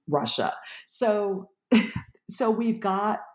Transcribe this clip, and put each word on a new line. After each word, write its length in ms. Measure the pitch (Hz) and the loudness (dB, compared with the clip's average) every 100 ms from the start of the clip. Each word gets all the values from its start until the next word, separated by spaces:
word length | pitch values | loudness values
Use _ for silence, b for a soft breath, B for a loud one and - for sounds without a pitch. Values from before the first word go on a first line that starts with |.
| - | -2
Russia. 440 | 143 113 - 95 - B B B | -2 0 -2 -2 -4 B B B
So, 640 | - 233 208 202 190 185 _ - | -2 0 2 0 -4 -8 _ 4
<laughs> 580 | 226 - - - - - | 4 4 -4 -12 -18 -8
so 200 | - 226 | -2 0
we've 300 | 220 233 226 | 2 0 0
got 400 | 202 190 208 208 - | 0 0 0 -2 -6